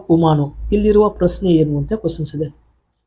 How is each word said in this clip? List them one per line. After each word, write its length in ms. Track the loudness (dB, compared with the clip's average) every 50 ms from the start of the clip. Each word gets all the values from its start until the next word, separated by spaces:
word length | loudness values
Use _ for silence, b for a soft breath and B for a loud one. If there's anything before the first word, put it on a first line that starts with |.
| 0 0
ಉಮಾನೋ? 440 | 2 2 4 2 2 2 0 -4 -6 -10 -6 -4
ಇಲ್ಲಿರುವ 360 | -2 0 2 2 4 4 2 2
ಪ್ರಶ್ನೆ 420 | 0 0 -2 -2 0 -2 0 2
ಏನು 280 | 2 2 2 0 0 -4
ಅಂತ 140 | -4 -4
ಕ್ವಶನ್ಸ್ 440 | -6 -4 -4 -4 -4 -4 -6 -6 -6
ಇದೆ. 180 | -6 -8 -8 -10 _ _ _ _ _ _ _ _ _ _